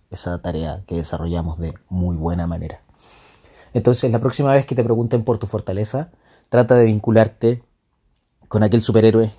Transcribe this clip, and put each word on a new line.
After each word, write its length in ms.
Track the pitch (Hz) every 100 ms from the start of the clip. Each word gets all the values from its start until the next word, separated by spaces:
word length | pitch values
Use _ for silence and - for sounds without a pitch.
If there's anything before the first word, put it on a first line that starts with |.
| -
esa 320 | - - 87
tarea 440 | 90 80 80 92 98
que 80 | 85
desarrollamos 640 | 80 85 85 85 82 80
de 140 | 82 - -
muy 260 | 92 90 82
buena 320 | 80 87 85
manera. 340 | 82 80 - _ _ _ _ _ _ _ _ _
Entonces, 360 | 120 110 123 127
la 120 | 113
próxima 320 | 127 - 139
vez 120 | 139 135
que 80 |
te 120 | 127 117
pregunten 400 | 113 117 123 110
por 120 | 110
tu 100 | 98
fortaleza, 640 | 107 - 95 107 131 170 _ _ _ -
trata 280 | 120 117 123
de 100 | 113
vincularte 760 | 107 117 110 110 - 117 123 _ _ _ _ _ _ _ _ -
con 160 | 104
aquel 180 | 110 113
superhéroe 520 | 107 110 110 110 107